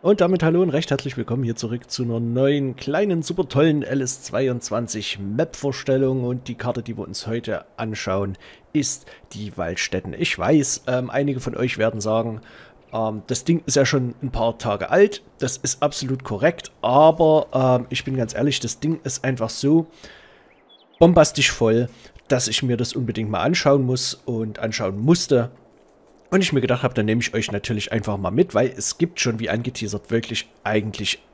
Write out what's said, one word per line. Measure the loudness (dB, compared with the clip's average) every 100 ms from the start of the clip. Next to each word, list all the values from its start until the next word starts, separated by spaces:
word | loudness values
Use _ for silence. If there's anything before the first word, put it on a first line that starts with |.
| 2
Und | 4
damit | 4 4
hallo | 4 4
und | 2
recht | 0 0
herzlich | -4 -4 -8
willkommen | -4 -2
hier | -2
zurück | -4 -6 -8 -8
zu | -6
einer | -4 -2
neuen, | -2 2 2 2 -2
kleinen, | -6 -4 -2 0 0
super | -2 -4 -2
tollen | 4 4 4
L | 0 -2
S | -2 -6
zweiundzwanzig | -6 -2 0 -2 -4 -4 -4 -6 -6 -8
Map-Vorstellung. | -6 -2 -2 -2 -4 -4 0 2 4 2
Und | -2 -4 -6
die | -8
Karte, | -4 -4
die | -6 -8
wir | -8
uns | -8 -6
heute | -6 -4 -8 -8 -8
anschauen, | -6 -6 -2 -2 -2 -6 -14 -20 _
ist | -2 -2 -6 -12 -20 -18
die | -12 -12 -6
Waldstätten. | -6 -4 -4 -4 -6 -6
Ich | -4 -2
weiß, | 4 4 2 -4 -2
ähm, | -2 -2
einige | -2 -2 -2
von | -6 -4
euch | -4 0
werden | -2 0
sagen, | -2 0 -2 -6 -14 -20 -20 -20 _
ähm, | -4 -4 -4 -6
das | -6
Ding | 0 0 2
ist | 2
ja | 2
schon | 2 -2 -6
ein | -6
paar | -2 -2 -2
Tage | -4 -4 2
alt. | 6 6 4 -16 _
Das | -6 -4
ist | -6 -2
absolut | -2 -2 -6 -6
korrekt, | -4 0 0 0 -12 _
aber, | 2 8 8 8 6 6 4
ähm, | 2 4 2 0
ich | -8
bin | -4 -4
ganz | -4
ehrlich, | 0 0 0
das | -4 -4
Ding | -4 -4
ist | -4 -4
einfach | -4 -2 -4
so | -2 2 4 2 -10 -20 -20 -20 -20 _ _ _ _ _ _
bombastisch | 6 8 6 4 -2
voll, | 2 2 2 0 -6 -20 -20 _
dass | 0 0
ich | -2
mir | 0 0
das | -2
unbedingt | -2 -4 -4 -4
mal | -2
anschauen | 0 2 4 4
muss | 2 0 -2 -6
und | -6 -6 -6 -6
anschauen | -6 -4 -4 -2
musste. | 4 4 4 2 2 -6 _ _ _ _ _ _ _
Und | 0
ich | 2
mir | 0
gedacht | 0 0
habe, | 0
dann | -2 0
nehme | 0
ich | 0
euch | -4 -4
natürlich | -6 -4 -6 -2
einfach | -4 -4 -4
mal | -2
mit, | 0 2
weil | 2 0 -2
es | -6 -2
gibt | -2 0
schon, | -2 -2
wie | -2
angeteasert, | -2 -4 -6 -8 -8 -2
wirklich | -4 -2 -8 -8 _
eigentlich | -2 0 -2 -6 -6 -6 _